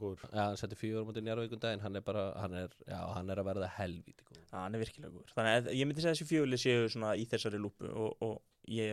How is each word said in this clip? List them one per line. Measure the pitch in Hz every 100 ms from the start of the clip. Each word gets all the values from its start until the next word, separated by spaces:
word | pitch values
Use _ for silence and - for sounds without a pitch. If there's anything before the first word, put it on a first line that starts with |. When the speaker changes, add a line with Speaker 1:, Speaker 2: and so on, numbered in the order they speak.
Speaker 1:
góður. | 101 92 -
Speaker 2:
Já, | 107
hann | 104 101
setti | 101 101
fjögur | 110 110
á | 110
móti | 110
Njarðvík | 110 113 113 113
um |
daginn, | 113 104
hann | 107 98
er |
bara, | 101 104 95 -
hann | 101 90
er, | 90 -
já, | - 92 87 92
hann | 92
er | 95
að | 95
verða | 98 92 -
helvíti | 92 85 - - -
góður. | -
Speaker 3:
Já, | - 95
hann | 92 110
er |
virkilega | 113 - 147 -
góður. | -
Þannig | - 110 117
að | 117
ég | 123 143
myndi | 147
segja | 170 156
þessi | 156
fjögur | 160 143
lið | 127 131
séu | 120 113
svona | 117 107 104
í | 113
þessari | 113 110 101
lúpu | 104 - -
og, | - 107 -
og | 113 - _ _ -
ég | 113 110